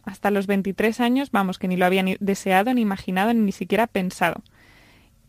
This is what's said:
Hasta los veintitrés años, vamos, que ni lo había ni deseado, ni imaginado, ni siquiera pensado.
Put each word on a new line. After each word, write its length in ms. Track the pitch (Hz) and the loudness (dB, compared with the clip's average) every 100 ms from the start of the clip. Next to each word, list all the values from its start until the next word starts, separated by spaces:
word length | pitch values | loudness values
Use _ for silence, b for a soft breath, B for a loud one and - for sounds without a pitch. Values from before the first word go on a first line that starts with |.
Hasta 280 | - 196 202 | -16 -4 0
los 160 | 202 196 | 0 0
veintitrés 520 | 196 190 185 214 226 | 0 0 0 0 0
años, 300 | 240 262 277 | 0 0 0
vamos, 280 | 202 190 185 | 0 -2 -2
que 80 | 185 | -2
ni 100 | 180 | 2
lo 80 | 180 | 2
había 180 | 190 | 2
ni 140 | 190 185 | 0 -2
deseado, 540 | 196 196 196 185 214 | -2 -2 2 2 2
ni 80 | 247 | 0
imaginado, 520 | 214 196 - 185 214 | 0 -4 -4 0 2
ni 180 | 233 202 | 2 0
siquiera 360 | - 185 202 226 | -2 -2 0 0
pensado. 540 | 202 185 - 175 - - b b b b b b _ | -2 -4 -2 -2 -2 -12 b b b b b b _